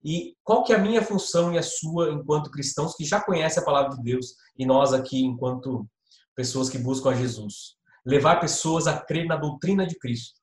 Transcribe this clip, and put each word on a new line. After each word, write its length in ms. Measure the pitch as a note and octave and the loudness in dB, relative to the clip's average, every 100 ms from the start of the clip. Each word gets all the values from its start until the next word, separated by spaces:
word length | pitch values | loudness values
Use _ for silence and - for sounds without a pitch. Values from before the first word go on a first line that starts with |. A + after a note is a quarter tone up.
E 340 | D3+ E3+ - _ | -4 -4 -6 _
qual 180 | - A#3 | 2 2
que 100 | B3 | 6
é 40 | A3 | 4
a 40 | |
minha 220 | G3 A3+ | 4 2
função 500 | G#3+ G3+ - E3+ F3 | 0 -2 0 0 2
e 60 | E3 | 0
a 40 | |
sua 500 | D3 - D#3 E3+ D#3+ | -2 -6 -4 -2 0
enquanto 400 | D3 D3 D3+ D3 | -2 0 -2 0
cristãos 420 | C#3+ C3 - E3 | -6 -6 -4 -4
que 100 | - | -4
já 160 | D#3 G#3 | -2 0
conhecem 400 | - E3+ D#3 E3+ | 0 0 2 0
a 60 | D#3 | 2
palavra 300 | C#3+ C3+ C3 | 2 2 -2
de 60 | |
Deus 340 | A#2 B2+ B2+ - _ - | -4 -4 -4 -16 _ -6
e 80 | |
nós 280 | C3 C3 C#3 | 2 4 6
aqui 320 | C3 C3 C3 | 2 0 0
enquanto 640 | B2+ A#2+ B2+ B2+ C#3 A#2 G#2 _ _ _ _ - | 0 0 -4 -4 -6 -6 -8 _ _ _ _ -8
pessoas 340 | B2 C3 C3 | -4 -2 -2
que 80 | C3 | -2
buscam 320 | B2 C3 C3+ | -4 0 2
a 40 | |
Jesus? 600 | A#2+ B2 A2 G#2 - - _ _ _ B2+ | 2 -2 -4 -10 -12 -18 _ _ _ 2
Levar 320 | C#3+ D#3 F3+ | 4 6 4
pessoas 480 | E3+ - D#3+ E3 D#3 | 2 -2 0 2 0
a 120 | D3 | -2
crer 280 | - D#3+ E3 | -2 -2 0
na 100 | D#3 | -2
doutrina 500 | D3 C3 E3+ G3 F3+ | -4 -4 0 2 0
de 120 | E3+ | -4
Cristo. 420 | B2 A#2 - _ | -6 -6 -8 _